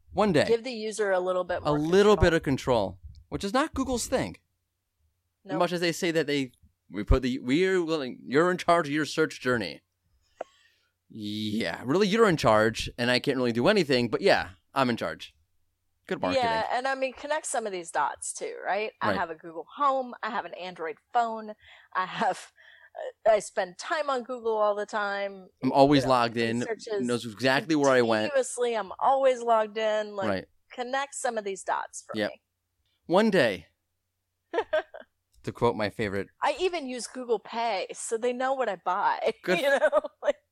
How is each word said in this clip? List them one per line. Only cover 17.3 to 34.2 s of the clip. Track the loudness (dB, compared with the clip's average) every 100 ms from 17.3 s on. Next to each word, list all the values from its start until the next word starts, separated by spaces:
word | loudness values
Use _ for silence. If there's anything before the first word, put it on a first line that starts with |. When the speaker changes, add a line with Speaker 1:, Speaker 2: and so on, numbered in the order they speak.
| -4 -4
Speaker 2:
some | -4 -4
of |
these | -8 -6
dots | -2 -2 -4 -10
too, | -8 -10 -8 -4
right? | -4 -4 -4
I | -2
Speaker 1:
Right. | -2
Speaker 2:
have | -4
a | -8
Google | -14 -14 -14 -2
Home, | 0 0 -4 -8
I | -8
have | -6 -8
an | -10
Android | -12 -8 -10 -10 _
phone, | -2 -2 -4 -12 -16 -20 -20 _ -6
I | -6
have, | -2 -2 -2 -10 _ -20 -20 -20 -14 -14 -2 2
uh, |
I | 2
spend | 2 -6 -6 -6
time | -6 -4 -2
on | -2
Google | -4 -6 -2 2
all | 2 0
the | -4
time. | -4 -4 -4 -6 -8 -20 -4
Speaker 1:
I'm | 0
always | 6 8 8
Speaker 2:
You | 6
know, |
Speaker 1:
logged | 4 4 0
in, | -2 -2
Speaker 2:
researches | -4 -6 -6 -4 -2
Speaker 1:
knows | -2 -4
exactly | -2 2 2 2 2
where | 6
I | 6
went. | 6 2 2
Speaker 2:
continuously, | 0 -2 -2 -2 -2
I'm | -6 -2
always | 2 4 4 2
logged | 2 2 2 -2
in. | -2 -2 -4 -4
Like, | -2
Speaker 1:
Right. | -2 -6 _ _
Speaker 2:
connect | -10 -6 -4 -4 -6
some | -4 -4
of |
these | -6 -10
dots | -6 -6 -6 -12
for | -10 -4
Speaker 1:
Yep. | -4
Speaker 2:
me. | -4 _ _ _ _ _ _ 0
Speaker 1:
One | 2 4
day, | 4 2 0 -10 _ _ _ _ _